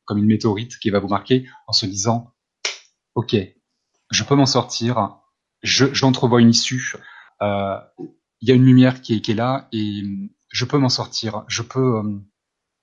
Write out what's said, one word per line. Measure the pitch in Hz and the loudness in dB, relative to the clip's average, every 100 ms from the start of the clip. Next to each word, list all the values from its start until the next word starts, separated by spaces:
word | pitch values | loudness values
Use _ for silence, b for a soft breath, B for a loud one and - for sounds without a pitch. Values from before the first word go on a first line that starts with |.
comme | - 104 | -6 0
une | 107 | 2
météorite | 107 113 101 123 - | 2 0 -2 -6 -8
qui | 113 | -4
va | 101 | -2
vous | 95 | -2
marquer | 101 - 131 127 B - | -6 0 -2 -2 B -6
en | |
se | 110 101 | -4 -4
disant, « | 95 110 117 120 _ _ _ - - _ _ _ | -4 -2 -2 -6 _ _ _ -10 -10 _ _ _
OK, | - - 110 95 _ _ _ _ _ _ | -8 -2 -2 -2 _ _ _ _ _ _
je | - | -6
peux | 107 | 0
m'en | 143 131 | 2 2
sortir, | 127 117 - 117 120 101 - _ _ _ _ | 0 -2 -4 -4 -2 -4 -8 _ _ _ _
je, | 107 - 139 | -4 0 2
j'entrevois | - 135 127 123 120 | 2 0 2 2 6
une | 117 | 6
issue, | 113 - 127 127 - B B B _ | 4 0 -6 -8 -12 B B B _
euh, | 104 101 98 95 - _ - _ _ _ | -4 -2 -4 -6 -10 _ -20 _ _ _
il | 113 | 2
y | |
a | |
une | 127 | 6
lumière | 131 127 127 127 | 8 8 6 2
qui | - | -4
est, | 110 | -4
qui | 104 | -2
est | 107 | -2
là | 120 135 - | -2 -4 -6
et | 110 104 101 101 98 101 - _ | -6 -6 -6 -8 -8 -12 -18 _
je | - | -8
peux | 120 147 | -4 0
m'en | 131 | 0
sortir, | - 101 - 110 107 - | -2 -6 -8 -8 -10 -10
je | - | -10
peux, | 117 131 131 110 | -8 -2 -2 0
euh, | 104 101 101 _ _ _ _ _ | -4 -8 -12 _ _ _ _ _